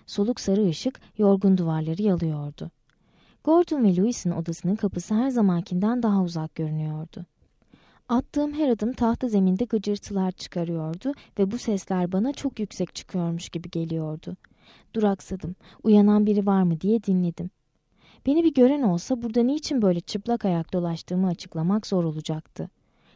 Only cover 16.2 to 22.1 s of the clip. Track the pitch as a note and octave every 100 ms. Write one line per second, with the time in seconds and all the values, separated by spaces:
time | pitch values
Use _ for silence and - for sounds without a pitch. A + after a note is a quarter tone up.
16.2 | G#3 G#3 G3 F#3+ F3+ D#3+ F#3+ A3 G3+ F#3
17.2 | F3 - F3 _ _ _ _ _ _ _
18.2 | - D#4 E4 C#4 B3 D4 A3+ F3 - B3
19.2 | A#3 A#3 A#3+ D4+ - C4+ G3 F3 - G3+
20.2 | A#3 A#3 G3 E3+ - F3+ F3 E3 - F#3
21.2 | F#3+ E3 - E3 E3+ G#3+ - F#3 E3